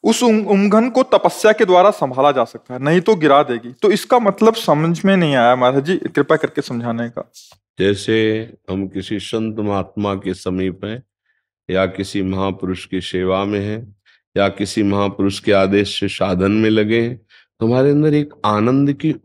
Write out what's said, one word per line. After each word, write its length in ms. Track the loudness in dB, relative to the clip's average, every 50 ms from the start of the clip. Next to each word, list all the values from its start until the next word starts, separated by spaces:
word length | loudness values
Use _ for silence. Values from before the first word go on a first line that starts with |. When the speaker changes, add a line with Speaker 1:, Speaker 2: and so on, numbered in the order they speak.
| 0
Speaker 1:
उस 200 | 0 0 2 2
उम-, 240 | 2 2 2 2
उमघन 420 | 2 2 2 2 4 4 2 2 2
को 140 | 0 0 0
तपस्या 480 | 2 2 2 2 2 -2 2 2 2
के 140 | 4 4 2
द्वारा 260 | 4 6 6 6 6
संभाला 400 | 4 2 -4 -4 0 2 2 2
जा 120 | 2 2 -2
सकता 300 | -2 -4 -20 _ _ -12
है, 100 | -6 -2
नहीं 180 | 0 0 2
तो 140 | 2 2 0
गिरा 280 | 2 4 4 4 4 4
देगी। 300 | 2 -2 -6 -6 -12 -10 _
तो 100 | 0 0
इसका 280 | 2 0 0 0 0 2
मतलब 340 | 2 0 0 4 4 4 4
समझ 520 | 2 0 0 0 0 2 -2 -2 0 0
में 120 | 2 2
नहीं 180 | 2 2 2 2
आया 200 | 2 4 4 4
महाराज 300 | 4 2 2 2 0 0
जी, 120 | 0 -4
कृपा 380 | -4 -4 -4 -2 -2 0 2 0
करके 260 | 0 0 -4 -6 -6
समझाने 480 | -8 -6 -8 -8 -6 -6 -6 -6 -8 -8
का। 220 | -8 -12 -14 _ _ -20 -20 _ -20 _ _ _ _ -2
Speaker 2:
जैसे 680 | 0 0 0 0 -2 -2 0 2 2 0 0 -2 -6 -10 -16 _ _ -8
हम 180 | -6 -6 -6
किसी 320 | -6 -8 -10 -8 -6 -8 -8
संत 400 | -8 -6 -6 -6 -4 -6 -6 -6
महात्मा 560 | -4 -2 -2 -2 -4 -6 _ -4 -4 -2 -4
के 180 | -4 -6 -8 -8
समीप 520 | -6 -6 -6 -4 -2 -4 -4 -6 -8 -10
हैं, 180 | -12 -12 -12 -16 _ _ _ _ _ _ _ _ _ _ _ _ -4
या 160 | -2 0 0
किसी 360 | -2 -2 -6 -8 -6 -4 -4
महापुरुष 640 | -4 -2 -4 -4 -4 -4 -6 -6 -6 -8 -6 -8 -8
की 160 | -8 -8 -8
सेवा 440 | -8 -6 -6 -4 -2 -2 -2 -2 -2
में 140 | -2 -4 -4
हैं, 360 | -4 -6 -8 -10 -12 -16 -20 _ _ _ _ _ _ _ _
या 100 | -2 -2
किसी 360 | -2 0 -4 -6 -4 -2 -2 0
महापुरुष 560 | 0 0 0 -2 -2 -2 -2 -4 -2 -4 -4
के 120 | 0 2
आदेश 480 | 2 2 2 2 2 0 0 0 -4 -6
से 80 | -6
साधन 440 | -6 -4 -4 -2 -2 0 0 0 0
में 180 | 2 2 2 2
लगे 320 | 2 0 0 0 0 -2
हैं, 200 | -2 -2 -6 -10 _ _ _ -20 _ _ _ _
तो 60 | -2
हमारे 240 | 0 2 2 2 2
अंदर 240 | 2 2 2 2 2
एक 160 | 0 -2 -4 -10 _ -2
आनंद 480 | -2 0 2 2 2 2 2 2 0 -2
की 220 | -2 -2 -4 -4 -4